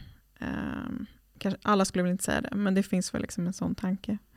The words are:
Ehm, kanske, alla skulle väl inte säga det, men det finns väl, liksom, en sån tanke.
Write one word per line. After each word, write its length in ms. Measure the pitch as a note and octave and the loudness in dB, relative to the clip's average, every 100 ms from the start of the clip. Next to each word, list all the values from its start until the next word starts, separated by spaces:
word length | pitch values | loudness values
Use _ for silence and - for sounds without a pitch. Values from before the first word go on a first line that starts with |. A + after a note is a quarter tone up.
| - - _ _ | -8 -20 _ _
Ehm, 640 | C#2+ C#2 C#2 - - - - - _ - | -6 -4 -4 -4 -6 -8 -10 -14 _ -6
kanske, 220 | G3 F#3 | -4 -2
alla 220 | - G#3 F#3+ | 2 4 4
skulle 180 | F#3 | 2
väl 80 | F3+ | 2
inte 120 | F#3 | 2
säga 180 | - C#2+ | 2 0
det, 140 | - G3+ | 0 0
men 180 | G3+ | 4
det 100 | F#3+ | 4
finns 300 | G3 F#3 - | 4 0 0
väl, 80 | - | -2
liksom, 260 | - - F3 | -4 -2 -2
en 60 | |
sån 220 | - F3 F3 | -2 -2 -2
tanke. 420 | F#3 G3 - G#3 - | -2 -2 -2 -4 -6